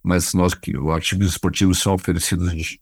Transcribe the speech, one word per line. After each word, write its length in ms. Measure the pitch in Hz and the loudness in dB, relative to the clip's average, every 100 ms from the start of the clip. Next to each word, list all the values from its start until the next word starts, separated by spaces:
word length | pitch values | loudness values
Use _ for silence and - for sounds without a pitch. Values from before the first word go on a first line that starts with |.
mas 300 | 90 90 - | 0 0 0
nós, 200 | 92 90 | 2 2
que, 240 | 90 - - | 0 -6 -4
os 120 | 76 | -2
artigos 380 | 82 - 95 98 | -2 -2 0 0
esportivos 520 | - 92 - 95 90 | 0 -2 2 2 4
são 140 | 98 | 2
oferecidos 580 | 92 - 85 - 90 87 | 0 0 -2 0 -2 -2
dig-, 280 | 80 82 - | -4 -8 -8